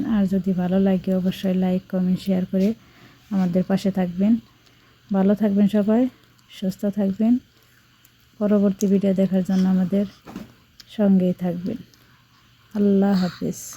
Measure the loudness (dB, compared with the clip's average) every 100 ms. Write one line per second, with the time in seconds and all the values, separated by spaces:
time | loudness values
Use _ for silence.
0 | 0 0 0 0 -2 -2 0 2 2 0
1 | 0 -2 -2 -2 -2 0 0 -2 -4 -4
2 | -2 -2 -2 -2 -2 0 0 -2 -12 -20
3 | -20 _ -6 -2 0 0 0 -2 -2 -2
4 | -4 -2 0 0 -2 _ _ _ _ _
5 | -4 0 2 2 2 2 2 2 2 2
6 | 0 -4 _ _ _ -8 -6 -4 -4 -2
7 | -2 0 0 0 -2 _ _ _ _ _
8 | _ _ _ -4 0 2 2 0 0 2
9 | 2 0 0 0 0 0 2 2 0 -2
10 | -4 -8 -20 -18 -18 -20 _ _ -14 -2
11 | 2 4 2 -2 -4 -4 -6 -10 -12 _
12 | _ _ _ _ _ _ _ -2 2 4
13 | 4 2 0 -4 -8 -8 -14